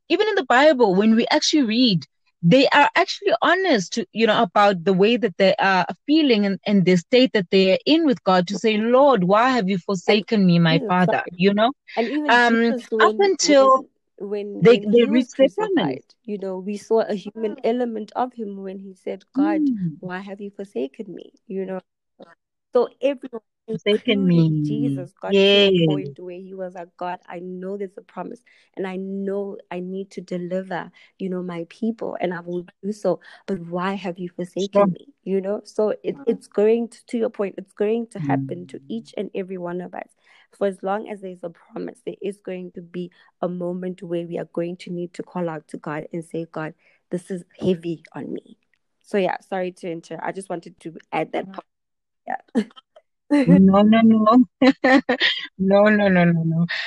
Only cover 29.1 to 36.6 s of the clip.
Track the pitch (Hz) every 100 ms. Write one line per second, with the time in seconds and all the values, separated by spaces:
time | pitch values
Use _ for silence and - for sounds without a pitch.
29.1 | 196 196 202 202 - - 180 180 190 196
30.1 | - 180 180 175 185 190 165 180 _ _
31.1 | - 185 180 180 170 170 - 220 226 -
32.1 | - 180 175 175 175 175 _ 196 214 190
33.1 | 160 - - - 190 170 175 190 196 190
34.1 | 175 180 - 180 175 196 202 202 - -
35.1 | _ - 190 190 208 - - 214 - 196
36.1 | 277 269 - - -